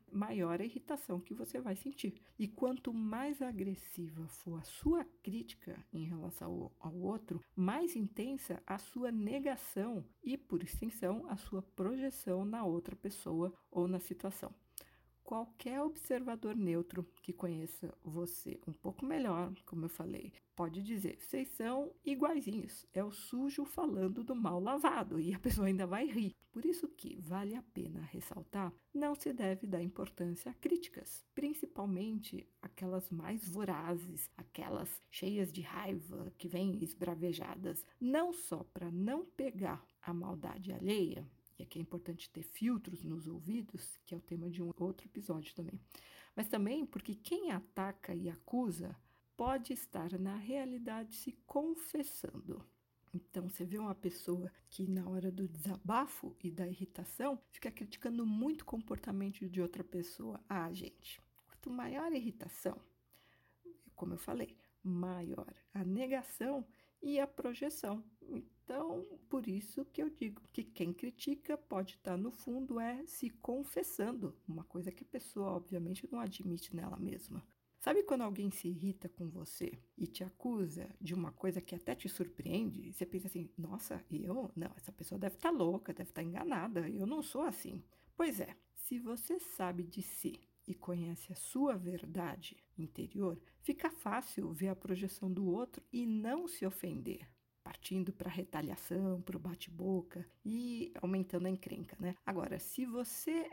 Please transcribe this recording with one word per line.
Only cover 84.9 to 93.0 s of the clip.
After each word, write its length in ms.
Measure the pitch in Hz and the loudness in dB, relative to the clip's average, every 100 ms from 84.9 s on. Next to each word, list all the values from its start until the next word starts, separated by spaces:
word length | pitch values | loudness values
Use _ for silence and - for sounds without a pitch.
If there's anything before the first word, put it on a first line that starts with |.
pessoa 280 | - - 208 | -12 -6 -2
deve 180 | 196 - | -2 0
tá 140 | 320 | 2
louca, 420 | 330 170 185 - | 6 6 4 0
deve 180 | - 180 | -4 -6
tá 120 | - | -4
enganada, 680 | 165 180 330 233 190 208 160 | -2 0 0 0 2 2 0
eu 160 | 214 196 | 2 2
não 160 | 311 | 2
sou 220 | 302 254 | 0 0
assim." 400 | 320 - - 185 - - - - | 0 0 -4 -8 -10 -18 -8 2
Pois 220 | 339 208 | 2 2
é, 180 | - - _ | -2 -6 _
se 240 | - - 247 | -10 -4 -2
você 420 | 240 240 - 359 | -2 -2 0 0
sabe 440 | - - 185 175 | 0 0 0 2
de 180 | 175 185 | -2 -4
si 380 | 185 - 160 - - _ - | -4 -2 -2 -2 -8 _ -6
e 60 | |
conhece 580 | 185 - 180 170 170 - | -4 -2 0 0 -2 -6
a 40 | 180 | -8
sua 420 | - 262 285 220 | -2 4 4 4
verdade 800 | 180 175 156 165 170 143 - - - - | 0 -2 -2 -2 -2 -4 -8 -14 -12 -6
interior, 640 | 160 - | -6 -4